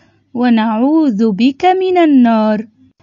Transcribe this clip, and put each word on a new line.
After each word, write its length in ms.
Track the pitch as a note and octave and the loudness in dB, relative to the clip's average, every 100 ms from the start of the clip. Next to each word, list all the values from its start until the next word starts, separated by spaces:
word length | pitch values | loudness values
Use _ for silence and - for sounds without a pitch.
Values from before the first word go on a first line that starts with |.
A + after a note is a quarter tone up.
| _ _ _ | _ _ _
ونعوذ 960 | A#3 B3 A3+ A3+ A3 C4+ D#4+ D4 G3+ A3+ | -6 0 0 0 -2 0 0 0 -2 -2
بك 320 | F#3+ B3 C#4 | 0 -2 0
من 340 | F4+ F#4 F#4 F4+ | -2 0 0 0
النار. 680 | D#4+ C4+ A#3+ A3 G#3+ G#3+ A3 _ _ _ | 2 4 2 2 0 -4 -8 _ _ _